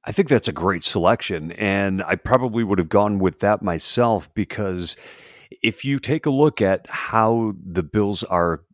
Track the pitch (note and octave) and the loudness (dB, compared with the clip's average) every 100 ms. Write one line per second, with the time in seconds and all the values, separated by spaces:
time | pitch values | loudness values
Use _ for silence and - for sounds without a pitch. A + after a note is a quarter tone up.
0 | - A2 F#3 B2 - D2 F2+ F2 - G2+ | -4 -2 2 2 0 -2 0 0 0 2
1 | F2 A#2 - E2+ D#2+ - G#2 G2 G2 F#2+ | 2 2 -2 -6 -8 -4 0 0 0 -2
2 | F2+ G2 - B2+ B2 A2 G#2+ G2 D#2+ G2+ | -2 -4 2 2 2 -2 0 0 2 2
3 | G#2 G2 F#2 - G2+ G#2 G2 E2 - - | 2 2 0 0 0 0 -2 -2 0 2
4 | A#2+ G#2 - - F#2+ - G2+ F2+ F2 - | 2 0 -4 -6 -6 -6 -6 -2 -2 -4
5 | - - - - - - A#2 - C3+ C#3 | -10 -20 -20 -20 -20 -4 -4 -4 -4 -4
6 | - D3+ D3+ C3+ D3+ - F#2+ F#2+ - - | -2 -4 0 2 2 4 0 0 -4 -12
7 | - A2+ A2 A#2 A2 G2 F#2+ E2+ D#2 G#2+ | -2 2 2 2 0 -4 -6 -6 -2 0
8 | G2+ G2 - F2+ F2 E2 _ | 0 -2 -2 0 0 -2 _